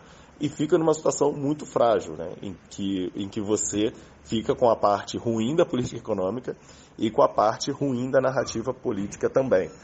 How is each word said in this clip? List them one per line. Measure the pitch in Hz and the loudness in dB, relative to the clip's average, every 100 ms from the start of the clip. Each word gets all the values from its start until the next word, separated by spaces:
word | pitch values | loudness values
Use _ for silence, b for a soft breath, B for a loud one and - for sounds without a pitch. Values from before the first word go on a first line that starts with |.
| B B B - | B B B -6
e | 147 | -6
fica | - 147 175 | -4 2 2
numa | 165 | 4
situação | 160 165 131 143 | 2 0 0 0
muito | 147 139 151 - | 0 -2 -4 -4
frágil, | - 120 101 87 78 | 2 4 2 0 -8
né, | 82 - | -10 -10
em | 104 90 - | -12 -14 -14
que, | - 98 98 90 - | -8 -4 -2 -4 -6
em | 98 | -8
que | 110 | -6
você | 101 104 95 101 110 B B B | -2 0 0 0 -2 B B B
fica | - 113 104 113 | -6 -2 -2 2
com | 123 | 4
a | 110 | 4
parte | 104 101 - 101 | 4 2 -2 -6
ruim | 117 113 110 165 | -2 -2 0 2
da | 170 | 2
política | 123 123 - | 0 -4 -6
econômica | - 101 92 120 139 151 B B B - | -4 -2 -2 -4 -6 -10 B B B -4
e | 110 | 0
com | 107 | 4
a | 139 | 4
parte | - 107 113 - | 6 2 2 -4
ruim | 139 143 123 127 | -4 -2 -2 0
da | 135 | 2
narrativa | 131 127 117 120 113 | 2 0 -2 -4 -6
política | 127 127 101 101 - 117 | -4 -4 -4 -6 -4 0
também. | - 131 92 90 B | 2 4 2 2 B